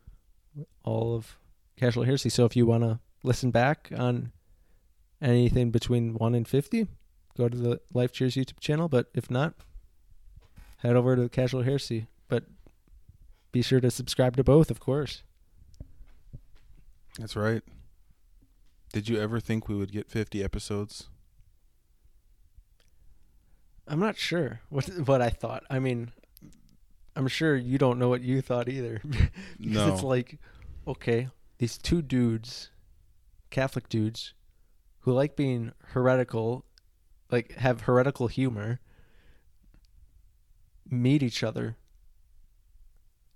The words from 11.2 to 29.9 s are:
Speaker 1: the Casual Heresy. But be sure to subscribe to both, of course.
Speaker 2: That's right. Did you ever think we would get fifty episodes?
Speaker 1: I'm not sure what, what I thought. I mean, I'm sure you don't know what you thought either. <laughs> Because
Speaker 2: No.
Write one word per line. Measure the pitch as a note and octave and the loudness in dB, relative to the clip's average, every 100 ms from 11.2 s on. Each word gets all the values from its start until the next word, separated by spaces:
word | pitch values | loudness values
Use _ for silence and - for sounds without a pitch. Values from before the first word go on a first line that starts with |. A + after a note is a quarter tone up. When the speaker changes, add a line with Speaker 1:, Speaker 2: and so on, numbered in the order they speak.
Speaker 1:
the | A#2+ | 0
Casual | - B2+ B2+ | 0 -2 0
Heresy. | B2 C#3 - A2+ A2 _ - | -2 -2 -2 -6 -8 _ -4
But | A#2+ - - - - _ - - - - - _ | -4 -4 -20 -20 -20 _ -20 -20 -20 -20 -20 _
be | B2 | -2
sure | A#2 C3 | 2 4
to | B2 | 2
subscribe | - B2+ - B2+ B2+ | 0 -6 0 0 2
to | |
both, | C3 C#3+ D#3 | 6 6 6
of | A2 | 0
course. | - C#3 C#3 - - _ _ - - - - - - - - - - - - - - - - - | -4 -4 -4 -10 -18 _ _ -20 -20 -20 -20 -20 -20 -20 -20 -20 -20 -20 -20 -20 -20 -20 -20 -14
Speaker 2:
That's | A2 | -10
right. | G#2+ G#2 A2+ - - - - - - _ - _ _ - _ - | -4 -2 -2 -6 -20 -20 -20 -20 -20 _ -20 _ _ -20 _ -8
Did | A2 G#2+ | -6 -2
you | A2+ | -2
ever | G#2+ A#2 | -2 -4
think | - A2 G#2+ | -2 -4 -2
we | G2+ | -4
would | G2 | -4
get | G2+ - | -6 -6
fifty | A#2 G#2 G#2 | -6 -4 -4
episodes? | G2 G#2+ - G2+ G2+ - - - - _ - _ _ _ _ _ _ - _ _ _ - - _ _ _ - - - _ _ _ _ - - | -4 -6 -6 -6 -6 -12 -18 -20 -20 _ -20 _ _ _ _ _ _ -20 _ _ _ -20 -20 _ _ _ -20 -20 -20 _ _ _ _ -20 -6
Speaker 1:
I'm | D3+ | -2
not | G#3+ - | -2 -2
sure | - E3+ C3+ A#2 - | -4 -2 -4 -6 -8
what, | C#3+ C3 F#3 C3+ | -6 -6 -4 2
what | C3+ | 2
I | A#2+ | 2
thought. | - A2+ A#2+ - | -2 -6 -8 -6
I | C3+ | -4
mean, | C3 A#2+ A#2+ - _ - - - - - _ - - | -2 -4 -8 -14 _ -20 -20 -20 -20 -20 _ -20 -14
I'm | - C3+ | -4 -2
sure | - D#3+ C#3 | 0 2 2
you | B2 C3 | 2 2
don't | C3+ B2 | 2 4
know | B2 | 2
what | B2 | 0
you | B2 C3+ | 0 -2
thought | - B2 A#2+ | 0 -2 -2
either. | C3+ A#2+ A2+ | -4 -6 -8
<laughs> | D3 B2+ - - - - | -4 2 2 0 -16 -10
Because | A2 G#2+ | -2 2
Speaker 2:
No. | G2+ | 2